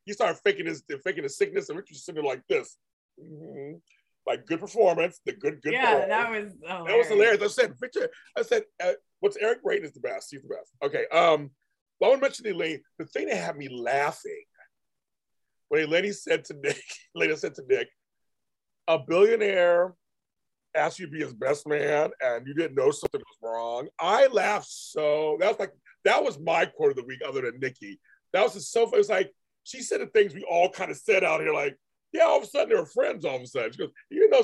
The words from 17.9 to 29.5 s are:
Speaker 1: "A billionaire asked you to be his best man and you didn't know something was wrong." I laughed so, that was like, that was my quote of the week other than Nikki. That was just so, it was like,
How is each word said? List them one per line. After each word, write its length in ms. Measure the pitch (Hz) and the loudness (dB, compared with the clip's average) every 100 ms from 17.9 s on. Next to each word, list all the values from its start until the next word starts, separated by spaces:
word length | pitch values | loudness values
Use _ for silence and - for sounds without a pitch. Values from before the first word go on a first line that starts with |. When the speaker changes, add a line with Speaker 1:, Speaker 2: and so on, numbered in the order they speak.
| _ _ _ _ _ _ _ _ _ - | _ _ _ _ _ _ _ _ _ 0
Speaker 1:
"A 120 | 160 | 0
billionaire 960 | 135 170 208 233 208 190 175 175 185 180 _ _ _ _ _ _ _ 156 | 2 4 4 4 2 2 4 4 2 -4 _ _ _ _ _ _ _ -2
asked 240 | 156 170 | -2 -4
you 60 | 170 | -10
to 40 | |
be 100 | 156 | -8
his 100 | 139 | -8
best 320 | 117 135 147 151 | -4 -2 -2 -2
man 460 | 147 147 151 160 - | -2 0 0 0 -2
and 240 | 131 120 131 | -4 -4 -4
you 80 | |
didn't 220 | 143 156 135 | -4 -2 0
know 160 | 135 | 2
something 300 | 147 - 139 | 0 -2 -6
was 160 | - _ | -10 _
wrong." 460 | 113 113 117 120 143 - | -8 -6 -4 -6 -8 -4
I 300 | 165 226 269 | 0 4 4
laughed 400 | 220 202 208 - | 4 0 -2 -6
so, 680 | - - - 151 151 156 151 | -14 -10 -2 0 0 0 0
that 80 | 190 | 0
was 100 | 220 | 0
like, 120 | 202 - _ _ | -4 -10 _ _
that 180 | 196 262 | 2 2
was 160 | 285 143 | 2 -2
my 280 | 165 165 - | -2 0 0
quote 260 | - 151 | 2 0
of 60 | 131 | 0
the 80 | 120 | -4
week 160 | 131 151 | -8 -8
other 160 | 135 | -4
than 160 | 123 123 | -6 -4
Nikki. 360 | 131 - 101 98 _ _ _ | -8 -8 -16 -18 _ _ _
That 100 | - | 2
was 100 | 160 196 | 2 0
just 160 | - | -4
so, 100 | 233 | 0
it 80 | 226 - | 2 2
was 100 | 202 | 2
like, 220 | 190 190 _ _ | 0 -2 _ _